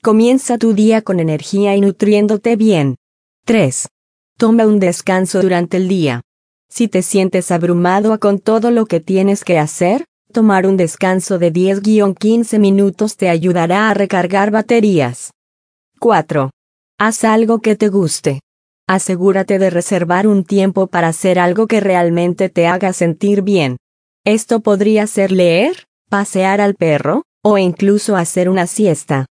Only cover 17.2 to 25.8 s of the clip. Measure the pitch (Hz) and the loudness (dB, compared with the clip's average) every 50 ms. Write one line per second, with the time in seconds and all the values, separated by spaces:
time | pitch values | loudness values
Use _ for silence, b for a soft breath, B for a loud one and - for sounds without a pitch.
17.2 | - 220 220 220 226 214 233 226 226 220 214 214 220 214 190 202 185 156 - - | 0 0 2 2 2 2 0 0 0 -2 0 0 0 0 0 0 -2 -2 -4 -4
18.2 | - 156 139 139 _ _ _ _ _ _ _ _ _ - 185 190 - - 185 170 | -4 -4 -6 -6 _ _ _ _ _ _ _ _ _ -4 -4 -4 -2 -4 -4 0
19.2 | 180 196 185 190 190 - 202 190 190 185 170 175 175 - 202 180 175 165 175 180 | 0 0 0 0 0 -2 0 0 0 0 0 -2 -4 -2 -2 -4 -2 0 -2 0
20.2 | 202 214 208 196 180 _ 202 196 190 196 185 196 190 190 - 175 170 165 165 - | 2 2 2 0 0 _ -2 0 0 0 0 -2 -4 -2 -2 -2 -2 -2 -2 -2
21.2 | - 190 180 180 175 175 180 190 226 214 233 214 202 196 185 180 175 170 170 170 | -2 0 0 2 0 0 0 0 0 0 0 0 0 0 0 2 2 0 0 0
22.2 | 175 175 175 - 190 180 _ - 170 165 175 180 185 190 - - 175 170 160 160 | 0 -2 -2 -2 -4 -4 _ 0 0 0 0 0 -2 -4 -2 -2 -2 -2 -2 -2
23.2 | - 202 202 202 185 196 202 185 151 131 123 127 _ _ _ _ _ _ _ _ | -2 0 0 0 0 0 0 0 0 -2 -4 -8 _ _ _ _ _ _ _ _
24.2 | _ 208 214 220 220 _ 240 226 220 220 208 196 208 208 214 214 208 214 - 208 | _ -2 -2 -2 0 _ -4 -2 0 0 0 2 2 2 2 0 0 -2 -2 -2
25.2 | 196 190 190 185 180 175 165 175 214 302 359 - | -2 0 2 2 2 2 2 2 0 0 -2 -6